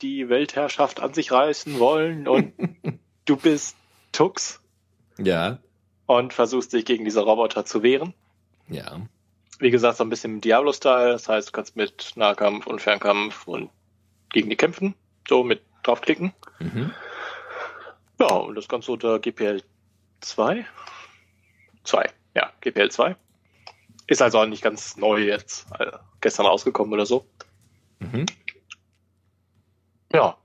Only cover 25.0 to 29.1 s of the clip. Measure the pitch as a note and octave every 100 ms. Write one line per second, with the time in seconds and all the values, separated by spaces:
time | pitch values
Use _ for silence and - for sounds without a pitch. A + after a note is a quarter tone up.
25 | G#2 G#2+ G#2 G#2 - - - - - -
26 | _ _ A2 - G2+ F#2+ B2+ - G#2+ G#2
27 | G#2 B2+ - - - _ _ _ _ _
28 | - B2 E3 - - - _ - _ _
29 | _